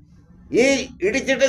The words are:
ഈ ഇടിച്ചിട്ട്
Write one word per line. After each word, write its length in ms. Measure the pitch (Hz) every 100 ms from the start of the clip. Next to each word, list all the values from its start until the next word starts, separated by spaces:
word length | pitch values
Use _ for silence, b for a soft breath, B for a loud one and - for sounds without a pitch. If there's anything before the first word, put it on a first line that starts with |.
| - - _ - - 185
ഈ 40 | 269 262 190 - 185
ഇടിച്ചിട്ട് 400 | 269 - 254